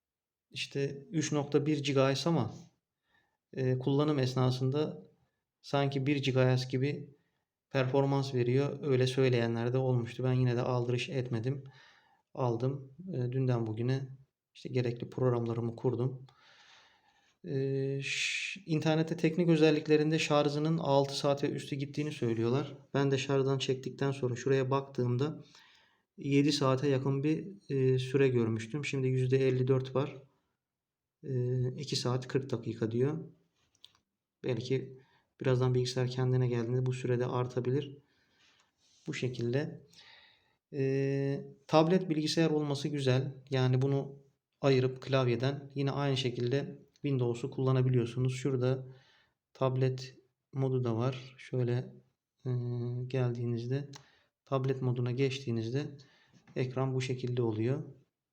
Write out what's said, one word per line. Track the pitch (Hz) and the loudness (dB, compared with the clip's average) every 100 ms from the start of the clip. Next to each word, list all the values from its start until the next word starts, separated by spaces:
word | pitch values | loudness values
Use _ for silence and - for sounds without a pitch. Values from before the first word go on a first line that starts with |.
| _ _ _ _ _ | _ _ _ _ _
işte | 131 - 143 139 - - | -12 -8 -4 -4 -6 -6
üç | 160 143 | -4 0
nokta | 151 143 147 143 | 0 2 2 2
bir | 151 | 0
gigahertz | 135 135 135 135 170 | 2 4 4 2 2
ama, | 160 107 - - _ _ _ _ _ _ _ _ | 2 0 -6 -16 _ _ _ _ _ _ _ _
e, | - 131 127 | -4 0 0
kullanım | 131 139 151 147 | 2 2 2 2
esnasında | 127 131 127 127 131 143 156 - - _ _ _ _ _ | 0 2 2 2 0 0 -2 -6 -16 _ _ _ _ _
sanki | - 143 139 139 135 | -4 0 0 0 0
bir | 143 | 0
gigahertz | 131 127 127 127 - | 2 4 4 4 0
gibi | 127 139 - - - _ _ _ _ _ | -2 -2 -4 -10 -18 _ _ _ _ _
performans | 135 127 139 139 139 135 | -2 2 2 2 2 0
veriyor. | 127 120 131 143 143 | 0 2 2 0 -2
Öyle | 151 127 127 | 0 2 2
söyleyenler | 135 131 123 117 117 117 | 2 2 4 2 0 0
de | 131 | 0
olmuştu. | 131 123 113 - | 2 2 0 -2
Ben | 127 | 0
yine | 127 127 120 | 2 2 2
de | |
aldırış | 131 123 120 120 151 | 0 0 0 -2 -2
etmedim. | 139 123 113 120 139 - - - - _ _ _ | -4 -2 -2 -2 -6 -8 -20 -20 -20 _ _ _
Aldım. | - 127 113 127 147 - - 190 | -4 -2 0 -2 -4 -10 -16 -10
E, | 139 123 | -6 -4
dünden | 131 127 120 113 | -2 0 0 -2
bugüne | 107 120 135 131 - _ _ _ | -2 -2 -2 -4 -14 _ _ _
işte | - - | -18 -6
gerekli | 127 120 117 - | -2 -2 -4 -8
programlarımı | - 127 120 117 117 117 113 | -2 2 2 0 -2 -4 -4
kurdum. | 131 110 131 - - _ - - - - - _ _ _ _ _ | -2 0 -2 -4 -12 _ -20 -20 -20 -20 -20 _ _ _ _ _
E, | 175 135 135 135 135 139 | -6 -4 -2 -2 -2 -4
ş-, | 135 - - - - - - | -4 -4 -4 -4 -6 -10 -2
internette | 156 160 156 160 - | 0 2 2 0 0
teknik | 165 165 170 | 0 2 4
özelliklerinde | 160 160 151 151 151 151 160 | 6 6 4 4 4 4 2
şarjının | - 147 143 147 156 165 | 2 4 4 2 0 0
altı | 139 139 139 139 | 2 4 2 0
saat | 143 143 | 0 2
ve | 147 | 0
üstü | 139 - 139 | -2 -6 -6
gittiğini | 139 143 147 | -6 -4 -6
söylüyorlar. | 151 117 113 117 135 147 - - | -2 -2 0 2 0 -2 -8 -4
Ben | 135 139 | 0 2
de | 135 | 2
şarjdan | - 139 135 135 | 2 2 2 0
çektikten | 135 127 - - 139 | -2 -4 -6 -4 -2
sonra | 135 127 120 | 0 -2 -2
şuraya | - 135 127 | 0 2 2
baktığımda | 135 135 - 123 123 151 156 - - - _ _ _ _ - | 0 -2 -2 0 0 -2 -4 -14 -20 -20 _ _ _ _ -10
yedi | 139 139 147 | 0 4 4
saate | 143 135 131 147 | 4 2 2 2
yakın | 131 139 135 | 0 0 0
bir, | 147 156 180 - - | 0 -2 -4 -14 -6
e, | 139 131 127 | 0 4 2
süre | 127 143 135 | 2 4 4
görmüştüm. | 123 113 113 110 147 | 4 2 0 -4 -6
Şimdi | 139 139 131 | -4 -2 0
yüzde | 131 127 131 135 | 2 2 4 4
elli | 127 127 | 2 2
dört | 131 131 | 2 0
var. | 127 147 - - _ _ _ _ _ _ _ _ _ | -2 -2 -6 -18 _ _ _ _ _ _ _ _ _
E, | 151 127 123 127 123 127 | -6 -2 0 0 0 -2
iki | 139 131 | -4 -2
saat | 123 127 127 | 0 -2 -2
kırk | 139 131 | -4 -2
dakika | 113 - 113 110 | -4 -6 -4 -2
diyor. | 117 139 165 - - _ _ _ _ - _ _ _ _ _ | 0 0 -2 -8 -18 _ _ _ _ -20 _ _ _ _ _
Belki | 135 113 - 131 - - - _ _ _ | -4 -4 -2 -4 -4 -14 -20 _ _ _
birazdan | 135 127 127 | 0 2 4
bilgisayar | 123 123 127 127 | 2 0 0 -2
kendine | 127 127 127 127 | 0 2 2 2
geldiğinde | 120 117 127 127 | 0 0 0 -2
bu | |
sürede | 127 123 123 123 | -2 0 0 0
artabilir. | 123 123 127 123 135 131 - _ _ _ _ _ _ _ _ _ _ - | -2 -2 -2 0 -2 -2 -10 _ _ _ _ _ _ _ _ _ _ -10
Bu | |
şekilde. | 139 127 123 120 120 - - - - - - - _ _ _ _ | -6 -4 -4 -2 -2 -4 -8 -18 -20 -20 -20 -20 _ _ _ _
Ee, | 147 135 135 139 139 139 139 - - - | -4 -2 0 0 0 -2 -4 -8 -18 2
tablet | 160 160 190 185 | 4 6 4 2
bilgisayar | 156 151 165 160 | -2 0 2 2
olması | 151 151 143 156 | 2 0 -2 -4
güzel. | 143 131 127 131 - - | -2 2 2 0 -8 -4
Yani | 131 127 127 | 0 2 2
bunu | 139 139 143 - - _ _ _ | 2 0 -2 -10 -20 _ _ _
ayırıp | 143 131 127 127 | 2 4 2 -2
klavyeden | - 131 127 117 131 131 - | -2 0 2 2 0 -4 -6
yine | 139 139 | -4 -2
aynı | 139 143 131 | 0 0 0
şekilde | 127 117 120 139 - - - | -2 -2 0 0 -2 -8 -18
Windows'u | _ 143 135 123 120 135 | _ -2 0 0 -2 -4
kullanabiliyorsunuz. | 131 131 131 127 127 113 127 127 | -2 2 4 4 2 0 0 -2
Şurada | 127 143 131 127 131 - - _ _ _ _ _ | -2 -2 0 0 0 -4 -18 _ _ _ _ _
tablet | - 131 131 131 131 - - _ _ _ | -2 0 2 0 -2 -8 -18 _ _ _
modu | 135 135 127 | -4 0 0
da | 120 113 | 0 0
var. | 127 131 - - | -2 -4 -10 -18
Şöyle, | - 127 120 123 127 - _ _ _ _ 127 | -8 -4 -2 -2 -4 -12 _ _ _ _ -6
e, | 123 120 120 120 123 127 | -4 -4 -4 -6 -6 -4
geldiğinizde, | 131 123 120 120 117 120 135 139 - - _ _ _ | -2 0 -2 -2 -4 -2 -4 -6 -14 -20 _ _ _
tablet | _ 135 131 131 | _ -2 0 0
moduna | 131 123 123 | 0 0 -2
geçtiğinizde | 123 135 131 - 117 113 135 156 - - _ _ _ - 139 | 0 0 0 -4 -2 -2 -4 -4 -8 -20 _ _ _ -10 -4
ekran | 127 131 131 | -2 0 0
bu | 131 | 0
şekilde | 127 123 120 123 | -2 -2 -2 0
oluyor. | 113 107 113 147 - - _ _ _ | 0 2 0 -2 -6 -14 _ _ _